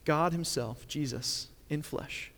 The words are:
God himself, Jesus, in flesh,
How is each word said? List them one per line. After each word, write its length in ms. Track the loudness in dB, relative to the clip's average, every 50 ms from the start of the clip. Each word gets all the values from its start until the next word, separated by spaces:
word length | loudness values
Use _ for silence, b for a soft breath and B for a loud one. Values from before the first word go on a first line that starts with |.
| 2
God 260 | 4 4 6 6 4
himself, 560 | 4 2 0 0 0 0 0 -2 -4 -8 -8 -6
Jesus, 600 | -2 0 0 0 -2 -2 -2 -2 -2 -2 -4 -8 -12 -18 -4 -2
in 140 | -2 -2
flesh, 500 | -2 -2 -4 -4 -4 -4 -6 -8 -8 -10 -14